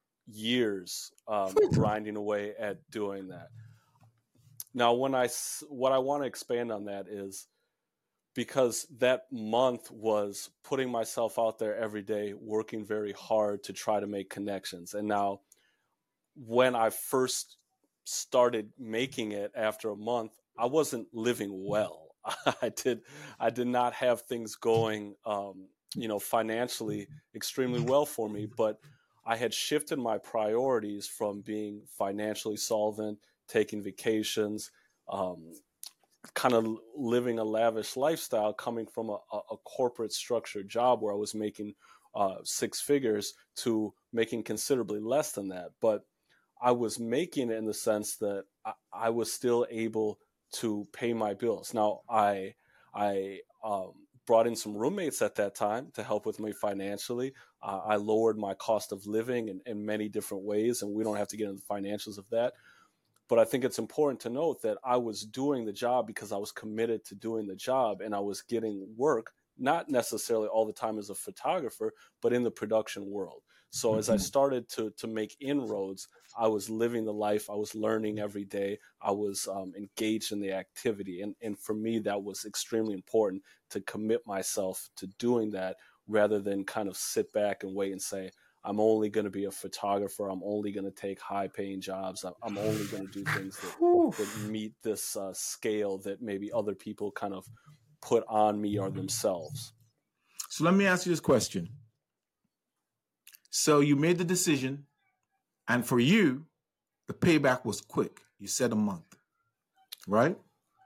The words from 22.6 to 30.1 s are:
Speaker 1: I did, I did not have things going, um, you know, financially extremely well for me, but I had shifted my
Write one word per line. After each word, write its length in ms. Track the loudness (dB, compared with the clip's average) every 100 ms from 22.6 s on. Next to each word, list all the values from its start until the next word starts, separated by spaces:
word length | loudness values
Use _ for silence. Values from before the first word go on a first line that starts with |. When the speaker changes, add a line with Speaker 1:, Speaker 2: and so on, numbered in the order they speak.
Speaker 1:
I 60 | -2
did, 300 | -2 -2 -2 -4 -18 -16 -2
I 80 | -2
did 180 | 0 0
not 260 | 2 2
have 280 | 2 2 2
things 340 | -2 -6 -6 -2
going, 580 | 4 4 4 0 -6 -10
um, 440 | -6 -4 -6 -12 -20 _ _
you 120 | -6 -2
know, 100 | -2
financially 880 | 0 2 2 0 -2 -4 -6 -6 -8 -16 _
extremely 460 | -10 -6 -2 0 0
well 240 | 2 4
for 240 | 2 -2 -4
me, 180 | -4 -6
but 320 | 0 0 0 -10 _ _ _
I 120 | -4 0
had 180 | 0
shifted 440 | -2 0 0 0 -2
my 200 | 0